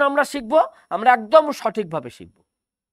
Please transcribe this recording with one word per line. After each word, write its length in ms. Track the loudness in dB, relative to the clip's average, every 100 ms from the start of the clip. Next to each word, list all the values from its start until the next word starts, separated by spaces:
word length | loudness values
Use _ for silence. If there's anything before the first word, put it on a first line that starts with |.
| 0
আমরা 140 | 0 -2
শিখবো, 280 | -4 -2 0 0 -4 -10
আমরা 140 | -2 2 2
একদম 280 | 4 4 4 -2
সঠিকভাবে 500 | -6 -6 -6 -8 -10 -18
শিখবো, 260 | -20 _ _ _ _ _ _